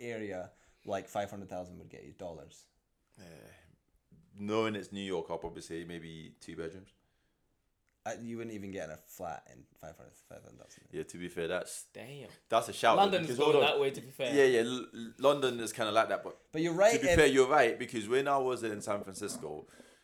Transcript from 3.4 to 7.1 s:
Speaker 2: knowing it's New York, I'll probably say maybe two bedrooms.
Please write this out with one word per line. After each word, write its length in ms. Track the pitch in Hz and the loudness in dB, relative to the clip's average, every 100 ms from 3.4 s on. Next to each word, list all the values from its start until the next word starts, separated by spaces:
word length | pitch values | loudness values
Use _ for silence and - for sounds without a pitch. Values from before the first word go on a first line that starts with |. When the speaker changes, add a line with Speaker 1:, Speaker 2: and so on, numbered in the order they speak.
| 53 - _ _ _ _ _ _ _ 98 | -20 -20 _ _ _ _ _ _ _ -10
Speaker 2:
knowing 360 | 104 110 110 104 | -2 0 0 -2
it's 160 | 92 | -8
New 80 | 98 98 | -8 -4
York, 120 | 87 82 | -4 -4
I'll 80 | 82 | -6
probably 240 | 85 80 | -8 -12
say 220 | - 82 | -10 -10
maybe 500 | 85 85 82 80 78 - | -10 -12 -12 -16 -18 -20
two 140 | - 82 | -16 -10
bedrooms. 340 | 82 92 95 _ _ | -10 -12 -20 _ _